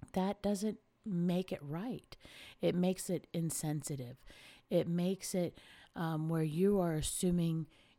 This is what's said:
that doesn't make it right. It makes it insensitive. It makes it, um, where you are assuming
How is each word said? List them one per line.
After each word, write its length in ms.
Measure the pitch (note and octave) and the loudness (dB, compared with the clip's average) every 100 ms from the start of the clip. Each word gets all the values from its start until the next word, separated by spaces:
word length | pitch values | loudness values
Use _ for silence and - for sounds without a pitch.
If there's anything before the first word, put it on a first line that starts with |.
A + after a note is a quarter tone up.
| - | -6
that 300 | F#3+ F#3+ G3+ | -2 -2 0
doesn't 360 | G3 G3+ G#3+ G#3+ _ _ A3 | -2 0 -2 -4 _ _ -4
make 460 | F3 F3+ F3 F#3+ | 0 2 2 -2
it 100 | - | -6
right. 540 | C#3+ D#3+ A#3+ G3 - - - - - - | -6 -6 -6 -8 -12 -20 -20 -20 -20 -2
It 140 | E3+ F3 | 0 4
makes 340 | F3+ F#3 - | 2 2 -2
it 180 | E3+ - | -4 -2
insensitive. 880 | E3+ E3 - D3+ D3+ - C#3 B2 B2 - - - - - | -2 -2 -2 -2 -2 -4 -6 -8 -14 -18 -20 -20 -20 0
It 180 | F3 E3+ | 2 2
makes 460 | F3 F3+ F#3+ - | 2 2 0 -2
it, 260 | F#3+ E3+ - - - - - | -2 -2 -4 -18 -20 -12 -4
um, 340 | E3 D#3 D#3+ | -2 0 0
where 140 | E3 | 2
you 360 | D#3+ D#3 G3 G3+ | 0 4 4 4
are 160 | F3 D#3 | 2 0
assuming 720 | - - F3+ F3 E3 D#3+ D3+ - - | -2 0 2 2 2 0 -4 -12 -20